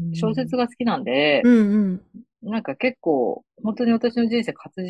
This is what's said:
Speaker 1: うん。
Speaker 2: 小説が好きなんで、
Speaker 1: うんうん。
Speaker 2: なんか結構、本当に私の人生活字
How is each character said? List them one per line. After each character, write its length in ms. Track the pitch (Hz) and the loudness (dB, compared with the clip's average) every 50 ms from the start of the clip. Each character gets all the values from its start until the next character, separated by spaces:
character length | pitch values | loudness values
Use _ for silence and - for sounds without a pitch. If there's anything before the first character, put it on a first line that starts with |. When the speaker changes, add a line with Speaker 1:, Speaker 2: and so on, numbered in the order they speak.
Speaker 1:
う 100 | 170 170 | -8 -6
ん。 20 | 165 | -4
Speaker 2:
小 180 | 165 214 220 | -2 -2 -2
説 240 | 220 - 254 262 262 | -2 -2 -4 -4 -2
が 100 | 247 240 | -2 -2
好 60 | 240 | -2
き 140 | - - 247 | -4 -4 -2
な 100 | 226 180 | -2 -2
ん 80 | 135 196 | -2 -2
で、 380 | - - - 294 302 285 262 - | -2 0 2 2 4 4 4 6
Speaker 1:
う 60 | 240 | 6
ん 20 | |
う 260 | 247 226 214 202 208 214 202 190 185 190 - _ - 202 - _ _ _ - | 6 6 6 4 2 2 2 0 -2 -4 -8 _ -20 -20 -20 _ _ _ -10
ん。 40 | 202 | -6
Speaker 2:
な 100 | 220 226 | -6 -6
ん 20 | |
か 120 | - - - | -6 -6 -6
結 220 | - - 254 240 _ | -2 -2 -4 -4 _
構、 420 | - 170 147 131 120 - - - - _ _ - | -2 0 0 0 0 -2 -4 -6 -12 _ _ -8
本 120 | - 214 208 | -6 -6 -4
当 80 | - 247 | -2 0
に 80 | 233 | 0
私 240 | 233 226 - 240 233 | 2 2 0 -2 0
の 120 | 240 233 220 | 0 0 0
人 140 | 233 233 226 | 0 -2 -2
生 80 | - | -4
活 320 | - - - - - 190 | -6 -10 -12 -16 -12 -10
字 40 | 185 | -6